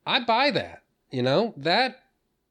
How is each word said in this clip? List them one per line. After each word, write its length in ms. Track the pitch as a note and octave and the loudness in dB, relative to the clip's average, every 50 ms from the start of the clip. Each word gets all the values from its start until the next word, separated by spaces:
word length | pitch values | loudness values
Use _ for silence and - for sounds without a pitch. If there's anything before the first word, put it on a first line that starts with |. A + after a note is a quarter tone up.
| - | -6
I 140 | D3+ G#3 C4+ | -2 -2 -2
buy 320 | A#3+ - A3 A#3+ C#4+ D4 | 0 2 2 2 2 2
that, 320 | G3+ C3+ F2+ E2+ - - _ _ _ _ _ - | 0 -2 -4 -4 -12 -20 _ _ _ _ _ -8
you 120 | - B2 B2 | -4 -2 0
know? 300 | B2+ C#3 F3+ A#3 A3 - | 2 2 2 0 0 -4
That 480 | C#3+ C3+ E3 F3+ A3+ C4 B3+ B3 - _ _ _ _ _ _ _ _ _ _ | -6 -2 0 2 2 2 0 -4 -10 _ _ _ _ _ _ _ _ _ _